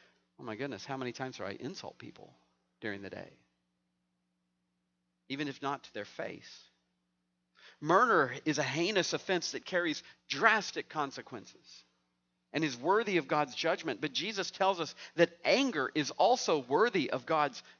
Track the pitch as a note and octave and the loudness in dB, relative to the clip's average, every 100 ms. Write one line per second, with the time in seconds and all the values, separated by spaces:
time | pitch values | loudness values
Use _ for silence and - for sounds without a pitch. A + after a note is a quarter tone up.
0 | _ _ _ - B2+ G#2+ C#3 G2+ - C3 | _ _ _ -14 -10 -8 -6 -8 -8 -6
1 | B2 A#2 C3 B2 F#2+ - C3 F#3+ - - | -6 -6 -10 -8 -10 -8 -10 -10 -14 -14
2 | - - - _ _ _ _ _ A2 G2 | -18 -18 -20 _ _ _ _ _ -10 -8
3 | G2 F#2+ F#2 - _ _ _ _ _ _ | -10 -12 -14 -20 _ _ _ _ _ _
4 | _ _ _ _ _ _ _ _ _ _ | _ _ _ _ _ _ _ _ _ _
5 | _ _ - C#3 D3 C3 C#3 C#3 - G#2+ | _ _ -10 -6 -6 -6 -6 -6 -8 -12
6 | G#2 - G#2+ - - - - _ _ _ | -10 -10 -10 -10 -16 -20 -20 _ _ _
7 | _ _ _ _ _ _ - _ D3 F#3+ | _ _ _ _ _ _ -20 _ 4 6
8 | B3 F3+ C3 C3 D#3 D3 C3 C#3+ F3 G3+ | 6 6 2 0 -2 0 -2 0 0 2
9 | - D3+ - F3+ - C3+ - F#3 E3+ - | 0 -2 -2 -2 -2 -8 -4 -2 -2 -4
10 | - - - C#3 A3 G#3+ - D#3+ - D#3 | -10 -18 -8 2 4 4 0 -8 -6 -6
11 | C#3 B2+ A2+ A2+ F#2 - - - _ _ | -6 -8 -14 -14 -16 -20 -20 -20 _ _
12 | _ _ _ _ _ C#3+ D#3 B2 D3 G#3 | _ _ _ _ _ -2 -2 -2 2 2
13 | G#3+ F3 C#3 D3+ C#3+ - E3 F#3+ D#3+ G#2 | 2 0 2 0 0 -2 -2 0 -2 -4
14 | D3 C3 F#3+ G3 F3 - F#3+ F3+ D3+ - | -4 -4 -4 -4 -6 0 2 2 -4 -8
15 | - D#3+ E3+ - - G3+ C4+ D#3 C3 D3+ | -4 4 4 4 2 4 4 0 0 0
16 | C#3 - F#3+ B3 - D#3 B2 D3 A#3 F#3+ | -2 4 4 4 2 0 2 4 4 2
17 | B2+ C3 A#2+ D#3+ D3 - - | 0 -2 0 2 2 -2 -16